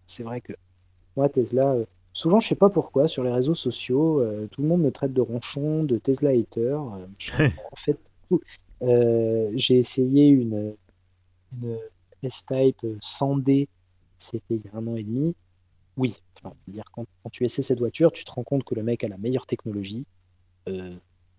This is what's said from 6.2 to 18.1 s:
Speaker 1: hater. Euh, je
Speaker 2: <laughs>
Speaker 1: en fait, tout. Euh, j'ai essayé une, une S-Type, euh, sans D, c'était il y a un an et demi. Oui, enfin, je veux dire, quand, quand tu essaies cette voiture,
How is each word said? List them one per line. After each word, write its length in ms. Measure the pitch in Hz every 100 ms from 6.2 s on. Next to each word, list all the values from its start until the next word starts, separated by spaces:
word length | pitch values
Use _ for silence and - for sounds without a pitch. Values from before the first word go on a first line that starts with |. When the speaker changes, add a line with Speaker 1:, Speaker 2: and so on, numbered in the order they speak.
| 143
Speaker 1:
hater. 480 | 127 107 - 120 147
Euh, 280 | 135 98 92 101
je 140 | -
Speaker 2:
<laughs> 400 | - 143 82 -
Speaker 1:
en 40 | -
fait, 240 | - 143 _ _ -
tout. 100 | 180 - - _ -
Euh, 680 | 123 120 120 117 113 113 107 120
j'ai 220 | - 127
essayé 520 | 120 - 127 139 147
une, 440 | 139 117 107 107 107 _ _ _ _ _ _ _ 127
une 160 | 120 113 110 - _ _
S-Type, 540 | 131 - - 131 135 - 113
euh, 100 | 110
sans 340 | - - 139 139
D, 320 | 135 139 143 _ _ _ _ _
c'était 380 | - 113 - 113
il 60 |
y 60 | 101
a 40 | 110
un 100 | 113
an 80 | 117
et 80 |
demi. 320 | 107 120 160 175 _ _ _ _ _ -
Oui, 180 | 131 - _ _
enfin, 180 | - -
je 100 | -
veux 40 | 104
dire, 100 | -
quand, 120 | - 117 _
quand 60 | -
tu 140 | -
essaies 180 | 123 -
cette 180 | 131 117
voiture, 340 | 117 - 165